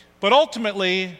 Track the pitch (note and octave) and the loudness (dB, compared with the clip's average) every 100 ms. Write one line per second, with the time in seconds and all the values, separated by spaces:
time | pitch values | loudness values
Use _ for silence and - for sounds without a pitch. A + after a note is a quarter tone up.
0 | _ _ G3 C4 D#4 A3+ A3 G3 F#3 F#3 | _ _ 2 4 2 -2 -6 -4 -2 -2
1 | F#3 | -4